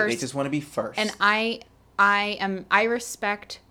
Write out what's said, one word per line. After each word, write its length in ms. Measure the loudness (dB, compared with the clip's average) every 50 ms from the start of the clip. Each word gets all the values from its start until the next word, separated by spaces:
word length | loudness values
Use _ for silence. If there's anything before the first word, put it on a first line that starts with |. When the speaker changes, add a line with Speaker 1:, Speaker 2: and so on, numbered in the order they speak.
| 4
Speaker 1:
They 60 | 2 0
Speaker 2:
first. 80 | -2
Speaker 1:
just 140 | -4 -4 -4
wanna 160 | -4 -2 -2
be 100 | -2 -2
first. 380 | -4 -4 -4 -4 -4 -2 -2 -2
Speaker 2:
And 120 | -2 -2 0 2
I, 420 | 2 4 4 2 2 -2 -4 -6 -10 -16 _ _ _ _ _ 4
I 380 | 4 6 6 4 2 0 -2 -4
am, 260 | -4 -4 -4 -4 -2 0
I 120 | 2 2 2
respect 760 | 2 0 -2 -4 -8 -8 -6 -4 -4 -4 -4 -8 -14 -18 -18 -18 _